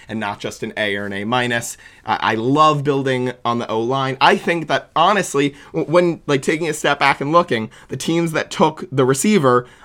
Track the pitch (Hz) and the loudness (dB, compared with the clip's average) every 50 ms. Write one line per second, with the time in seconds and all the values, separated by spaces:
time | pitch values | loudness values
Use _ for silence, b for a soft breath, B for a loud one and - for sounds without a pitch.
0 | B - 113 113 110 101 104 - - 113 98 - - 110 - 98 107 104 98 101 | B -12 -8 -6 -6 -6 -6 -8 -8 -10 -8 -8 -10 -8 -6 -4 -2 -2 -2 -4
1 | 101 101 101 98 104 110 123 127 123 120 120 120 113 - - B B B B B | -4 -6 -6 -6 -4 -2 0 0 0 0 -2 -4 -4 -6 -10 B B B B B
2 | B 113 107 - - 104 113 110 113 127 139 151 156 156 151 147 135 143 139 135 | B -4 -2 0 0 0 0 0 0 0 2 4 4 4 4 2 0 0 0 0
3 | 135 135 131 127 123 127 123 - - 120 117 117 117 - 110 110 113 120 135 135 | 0 0 0 0 -2 -4 -6 -4 -4 -2 -2 -2 -4 -4 -4 -4 -2 -2 -2 -2
4 | 135 131 131 - 147 165 202 196 - 208 170 170 156 151 151 120 - - _ 147 | -4 -4 -2 2 4 4 4 2 0 -2 -2 -2 -2 -2 -2 -2 -2 -4 _ 2
5 | 165 185 208 202 175 - - 143 147 139 139 B B B B 160 147 143 151 175 | 2 4 4 2 0 0 0 0 0 0 -2 B B B B -6 -4 2 2 4
6 | 180 175 160 - - - 143 139 135 - 165 156 175 160 151 - - 156 143 - | 4 4 0 -2 -2 -2 -2 0 0 -2 -2 -2 -2 -4 -4 -2 0 0 0 2
7 | - 139 147 - 139 139 156 175 175 - 123 113 110 113 B B B - - 131 | 2 2 2 2 0 2 2 2 2 2 0 -2 -4 -6 B B B -12 -12 -6
8 | - - 165 170 170 165 160 147 - - - - 190 151 - - - - - 135 | -4 -2 0 0 0 0 -2 -4 -4 -4 0 0 0 0 0 -4 -10 -4 0 2
9 | 131 127 131 - - 208 214 190 143 131 123 123 123 B B B B | 2 2 2 2 2 2 2 4 4 4 2 2 0 B B B B